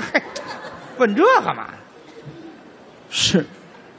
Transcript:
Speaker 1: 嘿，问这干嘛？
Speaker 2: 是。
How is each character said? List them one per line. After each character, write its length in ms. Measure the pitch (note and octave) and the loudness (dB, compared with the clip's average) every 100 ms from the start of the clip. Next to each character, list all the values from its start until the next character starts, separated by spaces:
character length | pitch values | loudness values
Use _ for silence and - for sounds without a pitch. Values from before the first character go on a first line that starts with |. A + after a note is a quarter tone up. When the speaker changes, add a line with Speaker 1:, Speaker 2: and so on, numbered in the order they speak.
| - | -2
Speaker 1:
嘿， 80 | D4+ - - - - - - - - | -2 -2 -12 -12 -12 -14 -16 -8 0
问 160 | A#3+ | 2
这 100 | G3+ G#4 B4 | 6 6 6
干 100 | - | 2
嘛？ 120 | C#3 A2 - - - - - - - - - - - - - - | -4 -6 -14 -20 -20 -20 -20 -18 -18 -18 -20 -20 -20 -20 -20 -8
Speaker 2:
是。 360 | - - F3 D3+ - - - - | -2 2 2 2 -6 -20 -20 -20